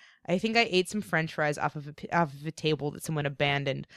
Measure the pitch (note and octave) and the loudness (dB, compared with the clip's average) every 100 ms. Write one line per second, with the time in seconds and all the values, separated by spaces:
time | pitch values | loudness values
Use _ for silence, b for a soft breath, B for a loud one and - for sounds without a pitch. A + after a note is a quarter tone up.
0 | b b b F3+ A3 A3+ A3 F#3 F#3 G#3+ | b b b 0 2 2 4 4 2 -2
1 | - E3 D#3+ - D3+ D3 D3 D#3 C#3+ D3+ | 0 0 0 0 0 0 -2 -4 -12 -12
2 | - E3+ E3 C#3 D3+ - D#3 D3+ D3 - | -2 2 2 -2 -10 -2 0 0 -2 -4
3 | - D#3 C#3+ C#3+ C#3+ C#3+ C#3 B2+ - | -4 -2 -2 0 2 2 0 -4 -8